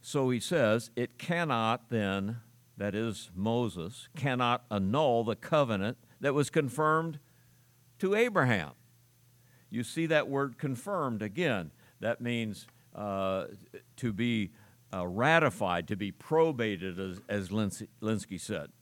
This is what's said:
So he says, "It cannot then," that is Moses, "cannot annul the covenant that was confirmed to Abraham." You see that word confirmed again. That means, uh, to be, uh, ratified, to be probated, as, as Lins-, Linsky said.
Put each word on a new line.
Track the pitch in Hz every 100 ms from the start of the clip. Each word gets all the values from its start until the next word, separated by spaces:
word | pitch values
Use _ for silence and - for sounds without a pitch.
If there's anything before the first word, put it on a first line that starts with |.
So | - 147 131
he | 123
says, | - 170 113 113 113 -
"It | 123 -
cannot | - 170 165 117 113 120 -
then," | 117 101 98 98 117 - _ _ -
that | 101 101
is | 117 98 - 87
Moses, | 104 117 120 87 82 - - -
"cannot | 139 127 120 120 -
annul | 104 95 135 151 117 113
the | 107
covenant | - 156 131 104 101 - _ _
that | -
was | 139 143
confirmed | 170 139 139 156 156 165 147 _ _ _ _ _ _ _ _
to | 190 208
Abraham." | 240 196 131 104 73 - _ _ _ _ _ _ _ _ _
You | 113
see | 120 160 165
that | 156 135
word | 139 139 117
confirmed | 147 120 196 196 139 110
again. | 107 110 170 104 80 - - _
That | 110 117
means, | 120 120 110 98 - _ _ -
uh, | 104 98 95 95 - 101 - - _ -
to | 120
be, | 98 120 117 95 - - _ _
uh, | 95 90
ratified, | 92 131 165 147 - 98 87 82
to | 101
be | 101
probated, | - - 156 165 135 110 95 92 90
as, | 95 87 -
as | 101 90
Lins-, | 104 101 - 107 _
Linsky | 110 107 - 92
said. | - 95 71 _